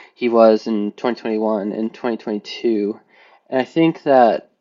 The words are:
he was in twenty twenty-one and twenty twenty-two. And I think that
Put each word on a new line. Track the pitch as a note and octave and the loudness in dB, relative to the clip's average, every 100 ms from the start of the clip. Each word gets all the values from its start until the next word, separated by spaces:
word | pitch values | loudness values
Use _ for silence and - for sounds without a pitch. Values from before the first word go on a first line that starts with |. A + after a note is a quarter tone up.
| - - | -20 -6
he | A#2+ | 0
was | A#2 A2+ G#2+ A2+ | 4 6 4 0
in | G#2+ G#2 | -4 -6
twenty | - B2+ A2+ | -6 -6 -6
twenty-one | A2+ A2 A2 G#2+ G#2 | -6 -4 -2 -4 -6
and | G#2+ A2 | -6 -8
twenty | - B2 A2+ | -6 -8 -6
twenty-two. | - G#2 - - A#2+ G#2+ G2+ A2 _ _ _ _ - | -6 -8 -10 -6 -2 -2 -4 -6 _ _ _ _ -8
And | C3 | -6
I | |
think | A#2+ E3 E3 D#3+ | -4 0 0 0
that | D3+ C3 A#2 - - _ | 2 4 4 2 -6 _